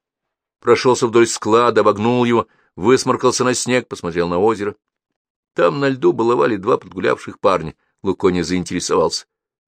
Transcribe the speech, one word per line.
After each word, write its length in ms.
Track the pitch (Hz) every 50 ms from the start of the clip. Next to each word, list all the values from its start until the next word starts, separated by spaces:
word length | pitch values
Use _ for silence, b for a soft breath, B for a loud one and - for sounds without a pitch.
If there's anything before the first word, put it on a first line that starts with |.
| _ _ _ _ _ _ _ _ _ _ _ _
прошёлся 460 | - 120 120 - - 131 123 - 131
вдоль 200 | 117 107 117 117
склада, 540 | 113 - - - 113 107 117 120 120 113 107
обогнул 440 | 104 107 104 98 104 117 123 123 120
его, 220 | 120 120 113 101 _ _ _ _ _ _
высморкался 680 | - 85 113 131 123 - 131 123 - - - - - 139
на 100 | 127 127
снег, 340 | - - 123 123 127 120 -
посмотрел 400 | - - - 87 80 87 85 87
на 100 | 87 87
озеро. 380 | 98 113 113 98 101 104 101 _ _ _ _ _ _ _ _ _ _ _ _ _ _ _ _
Там 260 | - 175 170 160 143
на 80 | 139 139
льду 240 | 135 127 139 175 170
баловали 440 | 117 113 117 120 131 143 139 113
два 220 | 98 92 107 135 -
подгулявших 600 | - 95 90 95 92 - - - - - 104 _
парня. 340 | - 104 95 85 80 78 - _ _ _ _ _ -
Луконя 400 | 98 87 - - 95 90 90 85
заинтересовался. 840 | 76 90 92 87 - 87 90 - - 76 - 80 85 - - - _ _ _ _ _ _ _ _